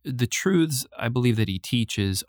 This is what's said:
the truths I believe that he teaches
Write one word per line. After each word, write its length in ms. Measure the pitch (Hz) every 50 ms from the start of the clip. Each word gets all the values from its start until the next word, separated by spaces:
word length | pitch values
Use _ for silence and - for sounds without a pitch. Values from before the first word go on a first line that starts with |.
| _
the 240 | 147 131 120 123
truths 580 | - - - - 190 190 170 160 160 143 127 - - -
I 120 | - - 117
believe 260 | 120 123 123 123 113
that 120 | 110 110 95
he 100 | 95 92
teaches 640 | - - - 120 113 - - - 101 98 95 - -